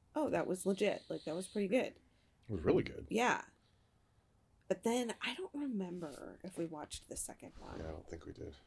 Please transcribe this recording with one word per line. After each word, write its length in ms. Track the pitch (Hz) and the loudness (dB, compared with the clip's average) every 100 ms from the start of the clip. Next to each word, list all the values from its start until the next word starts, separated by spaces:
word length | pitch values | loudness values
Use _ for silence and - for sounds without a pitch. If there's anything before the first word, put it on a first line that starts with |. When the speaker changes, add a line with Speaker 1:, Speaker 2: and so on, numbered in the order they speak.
| _ | _
Speaker 1:
"Oh, 140 | 294 294 | 0 2
that 160 | 170 - | 2 2
was 200 | 185 190 | 0 2
legit. 360 | 196 208 - - | 4 4 2 -2
Like, 160 | 160 | -6
that 100 | - | -2
was 120 | 165 185 | -4 -4
pretty 220 | 214 196 | -2 2
good." 260 | 247 - - _ _ _ _ - | 4 2 -2 _ _ _ _ -6
Speaker 2:
It 40 | |
was 100 | 98 | 2
really 200 | 76 180 | 6 6
good. 240 | - - - | 4 -4 -2
Speaker 1:
Yeah. 340 | 208 240 160 - _ _ _ _ _ _ _ _ _ _ _ - | 2 4 4 0 _ _ _ _ _ _ _ _ _ _ _ -2
But 140 | 180 | 0
then 300 | 226 240 240 - | 4 2 2 -2
I 120 | 240 | -4
don't 200 | 254 370 | -4 -6
remember 840 | 285 285 220 185 180 160 131 - - | -4 -2 -2 -2 -4 -6 -8 -12 -12
if 140 | 180 - | -10 -4
we 80 | 165 | -4
watched 420 | 156 - - - | -4 -8 -10 -8
the 80 | - | -8
second 360 | - - - - | -8 -10 -14 -14
one. 200 | - - | -12 -8
Speaker 2:
Yeah, 100 | 82 | -6
I 20 | |
don't 160 | 78 - | -8 -8
think 180 | 82 - | -10 -10
we 60 | |
did. 220 | - 80 76 | -10 -12 -12